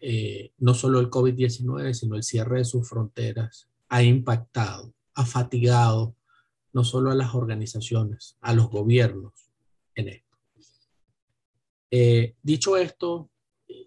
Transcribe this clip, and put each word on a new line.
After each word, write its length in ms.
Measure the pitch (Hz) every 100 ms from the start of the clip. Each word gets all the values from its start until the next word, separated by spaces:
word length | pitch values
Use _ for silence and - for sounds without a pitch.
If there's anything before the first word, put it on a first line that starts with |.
eh, 520 | 135 113 104 101 - -
no 160 | 127
solo 240 | 123 131 131
el 120 | 123
covid 240 | 131 127
diecinueve, 600 | 123 127 120 123 139 139
sino 220 | 120 110 107
el 60 |
cierre 360 | - 113 113 127
de 60 |
sus 240 | 120 127 117
fronteras 800 | 117 107 - 110 113 113 - _ _ -
ha 140 | 123
impactado, 920 | 120 127 123 117 - 120 104 98 - _ _
ha 120 | - 123
fatigado 920 | 127 123 120 120 120 117 110 113 - _ _ _ _ _
no 100 | 127
solo 260 | 120 131 131
a 40 |
las 200 | 135 123
organizaciones, 1040 | 123 113 107 110 110 - 113 107 110 - _
a 140 | 120
los 160 | 117 113
gobiernos 800 | 104 107 123 110 98 101 _ _ _ _ _ _
en 140 | - 98
esto. 300 | 101 _ _ _ _ 107 _ _ _ _ _ _ _ _ _ _ _ -
Eh, 440 | 123 120 117 117 -
dicho 360 | 143 156 196 190
esto, 500 | 175 - 175 170 156 _ _ _ _ -